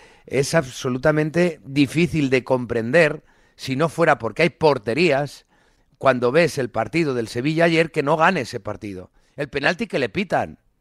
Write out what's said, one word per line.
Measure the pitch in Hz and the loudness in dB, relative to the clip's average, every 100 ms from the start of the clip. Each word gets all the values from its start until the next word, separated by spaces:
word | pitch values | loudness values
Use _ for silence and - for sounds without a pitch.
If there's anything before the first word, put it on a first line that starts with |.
| - _ - | -20 _ -6
es | 127 139 | -2 0
absolutamente | - 127 - 131 127 156 151 156 165 180 151 | 0 -2 -6 -6 -2 0 0 0 0 0 -2
difícil | 139 139 139 151 170 160 135 | -4 0 2 2 0 0 0
de | 127 | 0
comprender, | - 131 117 117 113 160 151 147 - _ _ - | 0 -2 -2 -4 0 4 2 0 -14 _ _ -12
si | - | -6
no | 131 160 | -2 -2
fuera | - 160 131 | 2 2 2
porque | 113 104 | 0 0
hay | 170 | 0
porterías, | - 156 127 117 123 175 135 143 - _ _ _ _ _ - | 2 2 2 0 0 2 2 -2 -10 _ _ _ _ _ -2
cuando | 135 123 123 | 0 2 2
ves | 151 156 - | 2 2 0
el | 123 | -4
partido | 110 110 165 151 | -4 -2 -2 -2
del | 123 110 | -2 -4
Sevilla | 120 139 160 | -4 -2 2
ayer, | 170 160 165 | 2 2 0
que | 156 | -2
no | 139 160 | 0 2
gane | 165 180 | 2 0
ese | 113 120 | -4 -8
partido. | 107 101 104 92 90 _ _ - | -10 -10 -10 -12 -16 _ _ -10
El | 147 | -8
penalti | 135 143 180 220 | -4 -2 -2 -4
que | 175 | -4
le | 123 | -2
pitan. | 180 202 147 87 - _ _ | -4 -2 -2 -4 -10 _ _